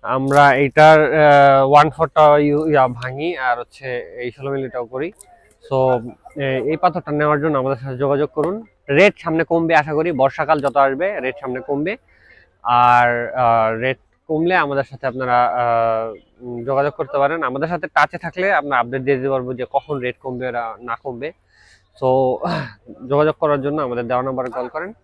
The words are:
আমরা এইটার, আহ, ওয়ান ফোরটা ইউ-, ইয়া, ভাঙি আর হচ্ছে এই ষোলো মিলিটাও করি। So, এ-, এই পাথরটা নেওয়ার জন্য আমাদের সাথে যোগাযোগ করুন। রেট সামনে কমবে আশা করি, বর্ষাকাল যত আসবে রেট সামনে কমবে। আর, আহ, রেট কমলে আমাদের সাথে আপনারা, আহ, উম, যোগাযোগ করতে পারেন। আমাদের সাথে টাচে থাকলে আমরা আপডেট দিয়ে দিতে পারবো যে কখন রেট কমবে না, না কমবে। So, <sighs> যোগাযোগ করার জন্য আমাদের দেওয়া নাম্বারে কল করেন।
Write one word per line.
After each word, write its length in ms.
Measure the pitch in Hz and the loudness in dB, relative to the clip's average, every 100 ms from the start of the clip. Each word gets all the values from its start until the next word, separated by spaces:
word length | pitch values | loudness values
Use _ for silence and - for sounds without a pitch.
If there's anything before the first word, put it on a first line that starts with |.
আমরা 520 | 104 131 135 143 143 | -4 -4 2 6 6
এইটার, 600 | 131 143 143 156 156 151 | 4 2 6 8 8 4
আহ, 560 | 156 151 143 139 135 135 | 4 6 8 8 6 6
ওয়ান 200 | 147 156 | 6 4
ফোরটা 480 | - 160 - 151 147 | 0 -2 4 6 6
ইউ-, 280 | 147 147 156 | 4 0 0
ইয়া, 220 | 143 131 | 2 2
ভাঙি 480 | 120 127 131 160 165 | -2 -10 -6 -6 -4
আর 220 | 127 120 | -2 -2
হচ্ছে 400 | 120 - 135 123 82 104 | -6 -14 -10 -10 -10 -10
এই 140 | 123 | -10
ষোলো 200 | 117 135 | -8 -8
মিলিটাও 340 | 139 131 123 | -6 -6 -8
করি। 280 | 120 131 160 - - _ _ _ - | -10 -8 -10 -12 -20 _ _ _ -6
So, 400 | 135 131 123 117 - - - | 0 2 0 -4 -16 -18 -8
এ-, 220 | 135 131 | -4 -4
এই 140 | 120 156 | -4 -2
পাথরটা 360 | 180 170 - | -2 -4 -6
নেওয়ার 280 | 147 151 147 | -2 0 0
জন্য 180 | 156 147 | -2 -2
আমাদের 180 | 131 135 | -2 -6
সাথে 220 | 135 127 | -8 -4
যোগাযোগ 320 | 139 139 147 | -2 -2 -2
করুন। 340 | - 156 208 226 _ - | -4 -4 -6 -12 _ -2
রেট 300 | 143 202 - | 4 4 2
সামনে 260 | 170 160 | -6 -4
কমবে 300 | 160 165 165 | 0 0 2
আশা 200 | 160 147 | 0 0
করি, 180 | 151 165 | -2 -2
বর্ষাকাল 480 | 143 135 - 156 156 | 0 0 0 0 0
যত 160 | 135 131 | 0 2
আসবে 440 | 139 135 185 196 | 2 2 -4 -4
রেট 160 | 131 127 | -6 -8
সামনে 200 | 135 127 | -8 -8
কমবে। 360 | 131 143 160 226 _ _ _ _ _ _ | -6 -4 -4 -8 _ _ _ _ _ _
আর, 720 | - 123 123 123 120 120 120 | 0 4 4 4 4 0 -4
আহ, 440 | 127 120 117 110 113 | -2 2 2 0 -2
রেট 180 | 127 131 _ _ _ | -4 -6 _ _ _
কমলে 280 | 156 170 180 | -2 0 0
আমাদের 280 | 147 139 | 0 -2
সাথে 220 | 131 135 131 | -4 -6 -8
আপনারা, 400 | 127 127 123 123 | -6 -2 0 2
আহ, 680 | 123 120 117 113 113 113 101 _ _ | 0 0 0 0 -2 -4 -12 _ _
উম, 240 | 123 120 | -14 -12
যোগাযোগ 280 | 117 135 143 | -4 -2 -2
করতে 260 | - 139 143 | -4 -6 -2
পারেন। 240 | 139 160 | -2 -2
আমাদের 260 | 139 131 160 | -6 -4 -6
সাথে 180 | 175 175 | -6 -4
টাচে 320 | - 151 170 | 0 0 -2
থাকলে 360 | 170 185 190 | -12 -4 -2
আমরা 240 | 175 143 135 | -2 0 -2
আপডেট 240 | 120 131 | -2 -4
দিয়ে 140 | 131 135 | -2 -2
দিতে 120 | 135 | 0
পারবো 260 | 135 127 | -4 -6
যে 120 | 123 123 | -8 -4
কখন 260 | 139 - 143 | -4 -4 -8
রেট 200 | 123 - | -6 -8
কমবে 340 | 135 127 127 | -12 -8 -6
না, 240 | 120 113 104 | -6 -8 -12
না 160 | 120 117 | -12 -10
কমবে। 360 | 143 120 143 180 _ _ _ _ _ _ | -10 -10 -12 -14 _ _ _ _ _ _
So, 80 | 131 131 131 127 175 | -2 0 0 -2 -4
<sighs> 560 | 165 127 - _ 101 127 | -6 -8 -14 _ -20 -4
যোগাযোগ 260 | 143 151 | 0 0
করার 280 | 151 156 143 | 0 -2 -2
জন্য 200 | 139 151 | -2 -6
আমাদের 260 | 135 120 117 | -6 -6 -4
দেওয়া 140 | 123 | -4
নাম্বারে 280 | 131 131 127 | -4 -6 -6
কল 180 | 127 123 | -8 -10
করেন। 240 | 151 180 226 | -10 -12 -16